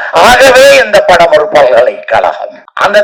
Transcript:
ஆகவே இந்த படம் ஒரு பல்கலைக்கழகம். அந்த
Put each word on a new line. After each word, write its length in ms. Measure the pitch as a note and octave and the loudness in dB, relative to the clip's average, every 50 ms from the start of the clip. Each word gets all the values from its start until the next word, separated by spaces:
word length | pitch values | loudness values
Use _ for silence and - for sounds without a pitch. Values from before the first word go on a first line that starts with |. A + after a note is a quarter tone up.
| - - - D#3+ F3+ | -10 -6 -2 0 0
ஆகவே 500 | A#3 B3 B3 C4+ C4 B3 B3+ C4+ C#4 C#4 | 2 2 2 2 2 4 4 4 4 4
இந்த 260 | C4 G#3+ G#3 G3+ F#3+ - | 2 0 0 0 -2 0
படம் 300 | F#3 F3+ E3+ E3+ E3 D3+ | 0 0 0 2 2 0
ஒரு 100 | D3+ D3+ | 0 -2
பல்கலைக்கழகம். 1160 | - - D3 C3+ B2+ B2+ A2+ A2 - G2 - - - A2 G2+ F#2 E2 - - - - - - - - - - - | 0 0 0 0 2 2 0 0 -2 -4 -8 -10 -6 -4 -2 -2 -4 -6 -6 -12 -16 -18 -20 -20 -16 -8 -6 -4
அந்த 200 | F#3+ G#3 G#3 | -2 -2 -2